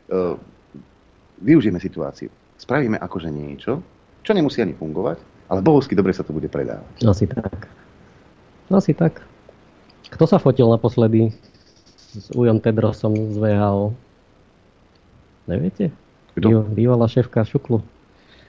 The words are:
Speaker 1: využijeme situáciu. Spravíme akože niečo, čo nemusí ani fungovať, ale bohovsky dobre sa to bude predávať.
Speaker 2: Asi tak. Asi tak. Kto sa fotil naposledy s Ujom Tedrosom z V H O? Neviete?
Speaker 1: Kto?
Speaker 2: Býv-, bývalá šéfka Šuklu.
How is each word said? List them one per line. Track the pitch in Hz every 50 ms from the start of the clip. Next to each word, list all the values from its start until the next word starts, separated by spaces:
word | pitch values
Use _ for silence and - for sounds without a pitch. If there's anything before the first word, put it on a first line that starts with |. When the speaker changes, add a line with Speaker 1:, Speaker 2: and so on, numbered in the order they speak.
| _ - 90 92 92 87 78 - - - - _ _ _ _ 71 - _ _ _ _ _ _ _ _ _ _ -
Speaker 1:
využijeme | 90 113 160 156 113 110 90 87
situáciu. | - 92 - 85 76 69 - - - - - _ _ _ _ _
Spravíme | - - 120 147 139 113 110 -
akože | - 90 - 92 80 82
niečo, | 76 73 73 73 71 69 - - 123 160 180 - _ _ _ _ _ _ _
čo | - 214
nemusí | 196 151 135 - - 113
ani | 90 73
fungovať, | - 78 78 76 82 98 139 165 - - _ _ _ _
ale | _ 90 95
bohovsky | 95 160 151 139 127 - -
dobre | 95 95 95 90 -
sa | -
to | - 76
bude | 78 76 -
predávať. | - 71 67 60 53 52 - - - - 123
Speaker 2:
Asi | 110 95 - 113 85
tak. | - 127 113 98 - - - - - - - - _ _ - - _ _ _ _ _ _ _ _ _ _ _ _ 185
Asi | 196 - - 151 -
tak. | 165 160 - - - - - _ _ - _ _ _ _ _ _ _ _ _ _ _ -
Kto | - - 160
sa | 156 - 175
fotil | - 139 120 - 123
naposledy | 113 117 113 - 117 - - 117 110 113 110 113 110 110 - _ _ _ _ _ _ _ _ _ _ _ _ - _ - 107
s | - - -
Ujom | 127 123 117 110 110 -
Tedrosom | 117 110 107 107 107 107 - - 110 107
z | 107 110 107 104 104
V | 107 107 104
H | 101 104 101 101 98
O? | 101 107 117 - - _ _ _ _ _ _ _ _ _ _ _ _ _ _ _ _ _ _ _ _ _ _ _ _ _ _ _ _
Neviete? | - 87 104 151 190 - - 202 165 - - _ _ _ _ _ _ _
Speaker 1:
Kto? | - - 110
Speaker 2:
Býv-, | 113 110 107 104 110
bývalá | 104 113 123 123 120 117
šéfka | 117 - 131 120 - - 117 110
Šuklu. | - - 143 - - 120 107 95 - _ _ _ _ _ _ _ _ - - -